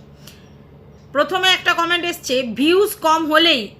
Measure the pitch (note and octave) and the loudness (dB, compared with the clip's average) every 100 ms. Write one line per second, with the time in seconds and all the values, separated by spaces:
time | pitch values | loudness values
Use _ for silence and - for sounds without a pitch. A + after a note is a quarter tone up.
0 | - - - - - - - - - - | -20 -20 -20 -20 -20 -20 -20 -20 -20 -20
1 | - C4+ D4 F#4 F#4+ F4+ F#4 E4+ E4+ F4 | -8 -4 -2 0 2 2 0 -2 0 -2
2 | E4+ - - B3+ A#3+ G#3 D4 F#4 G#4 - | -2 -6 -4 -4 -4 -2 2 4 2 0
3 | D#4+ D#4+ D#4 D#4 E4+ C#4+ G3+ | 0 0 2 2 2 0 -4